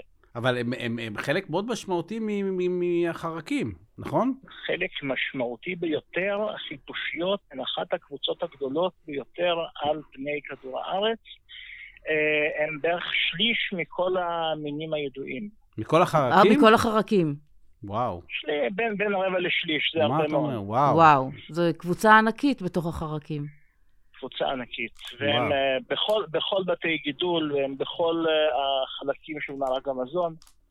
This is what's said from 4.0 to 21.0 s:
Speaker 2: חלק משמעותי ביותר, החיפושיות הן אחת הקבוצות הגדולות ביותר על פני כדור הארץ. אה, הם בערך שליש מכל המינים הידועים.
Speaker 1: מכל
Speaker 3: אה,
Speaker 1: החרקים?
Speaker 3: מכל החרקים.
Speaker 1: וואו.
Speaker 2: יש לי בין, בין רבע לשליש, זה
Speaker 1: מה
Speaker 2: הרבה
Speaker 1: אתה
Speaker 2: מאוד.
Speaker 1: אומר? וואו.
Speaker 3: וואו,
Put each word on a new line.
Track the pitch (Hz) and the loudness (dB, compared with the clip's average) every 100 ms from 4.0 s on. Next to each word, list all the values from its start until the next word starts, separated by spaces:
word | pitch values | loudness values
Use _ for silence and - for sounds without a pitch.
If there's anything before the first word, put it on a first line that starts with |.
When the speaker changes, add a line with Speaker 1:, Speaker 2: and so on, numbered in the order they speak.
| - 156 233 262 - - - | -4 0 0 -2 -10 -12 -6
Speaker 2:
חלק | 170 180 - | -4 -4 -6
משמעותי | 143 123 - 143 120 120 - 180 | -4 -4 -4 -4 -4 -6 -8 -6
ביותר, | 170 147 - - 190 202 214 | -2 -4 -4 -4 -2 -2 -4
החיפושיות | - - 143 - 131 - 151 175 202 - | -6 -10 -14 -12 -10 -8 -4 -2 -2 -6
הן | 135 | -10
אחת | 123 - 185 | -8 -6 -4
הקבוצות | 180 - 143 151 165 | -6 -6 -6 -6 -4
הגדולות | 170 - 135 139 185 - - | -6 -4 -4 0 -2 -4 -10
ביותר | 139 120 - 180 170 160 - | -8 -8 -2 0 0 -2 -4
על | 147 156 147 | -2 -2 -4
פני | 135 139 147 | -10 -6 -6
כדור | - 135 131 127 | -6 -12 -10 -8
הארץ. | - 185 214 226 - - _ - - - - - - | -4 -2 0 -2 -8 -20 _ -20 -18 -18 -20 -12 -2
אה, | 156 151 151 151 - | 0 2 2 0 0
הם | 151 156 | -2 0
בערך | 160 175 - | 0 0 -2
שליש | - - 165 233 220 - | -2 -2 0 0 0 -2
מכל | 190 156 - 180 185 | -4 -4 -2 0 0
המינים | 175 170 160 156 151 147 160 | 0 -2 -2 -2 -4 -6 -4
הידועים. | 151 143 131 139 135 208 - _ - | -4 -4 -6 -8 -8 -10 -12 _ -10
Speaker 1:
מכל | 110 - | 0 4
Speaker 3:
אה, | |
Speaker 1:
החרקים? | 175 160 127 165 208 | 4 4 4 6 8
Speaker 3:
מכל | 269 233 | 8 8
החרקים. | 196 233 214 208 208 160 143 - - - - | 8 4 0 2 2 2 -2 -10 -20 -20 -16
Speaker 1:
וואו. | 101 104 123 90 - | -8 -4 -2 -4 -8
Speaker 2:
יש | - - | -8 -4
לי | 294 247 | -2 -2
בין, | 196 226 202 | -2 -2 -2
בין | 208 | 0
רבע | 196 190 185 | 0 0 0
לשליש, | 180 - 170 151 - | 0 -2 -2 -2 0
זה | 165 | 2
Speaker 1:
מה | |
Speaker 2:
הרבה | 151 147 | 2 4
Speaker 1:
אתה | 151 | 2
Speaker 2:
מאוד. | 151 | 2
Speaker 1:
אומר? | 151 123 | 2 -2
וואו. | 98 113 143 | 0 4 6
Speaker 3:
וואו, | 151 | 8